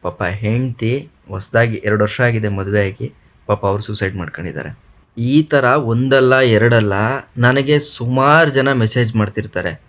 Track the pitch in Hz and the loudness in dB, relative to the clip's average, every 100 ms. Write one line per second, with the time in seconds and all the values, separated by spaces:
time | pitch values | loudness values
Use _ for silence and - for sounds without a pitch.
0 | 90 - 92 98 107 117 127 117 113 135 | -8 -6 -6 -4 -2 -2 -4 -4 -4 -4
1 | 156 _ _ 98 - 117 117 110 104 107 | -8 _ _ -12 -4 0 0 -2 -2 0
2 | 104 - 123 113 107 98 98 104 98 95 | 0 0 0 0 -4 -4 -2 -2 -2 -4
3 | 120 _ _ _ - 104 101 101 110 107 | -12 _ _ _ -4 -2 0 -4 -6 -6
4 | 95 98 85 - 87 76 67 - _ _ | -6 -6 -10 -10 -10 -10 -12 -16 _ _
5 | _ - 120 143 156 147 131 143 120 113 | _ -6 2 2 2 2 4 2 2 0
6 | 131 135 127 131 127 107 117 117 104 98 | 2 4 4 4 4 4 4 4 2 0
7 | 110 135 - - 120 135 139 147 147 - | -2 -4 -8 0 2 2 2 0 0 -8
8 | 120 127 139 151 160 135 131 135 110 127 | -2 0 4 4 4 2 0 2 0 0
9 | 117 113 104 107 104 92 87 78 | 0 0 -2 -4 -8 -6 -6 -8